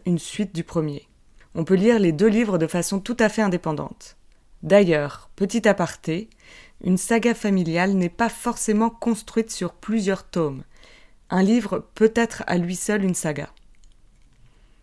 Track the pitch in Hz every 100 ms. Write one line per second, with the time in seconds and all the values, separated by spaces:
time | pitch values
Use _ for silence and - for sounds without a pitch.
0 | - 175 - - 202 165 170 170 156 143
1 | - _ _ _ _ - 160 190 214 233
2 | 185 151 214 208 233 180 156 175 170 196
3 | 185 240 214 220 208 175 170 147 143 -
4 | - - _ _ _ - 156 196 196 151
5 | 143 - - - 196 233 214 196 170 -
6 | - 165 226 _ - - - - - 185
7 | - 233 233 226 214 196 165 165 185 196
8 | 175 - 226 - 240 226 - 214 226 226
9 | 240 214 - - 220 - 175 - - 220
10 | 196 190 - 180 156 131 - - - -
11 | - - - 180 196 233 202 185 - -
12 | 220 226 233 - - 180 175 185 - 208
13 | 190 175 170 143 147 - - - - -
14 | - _ _ _ - _ _ _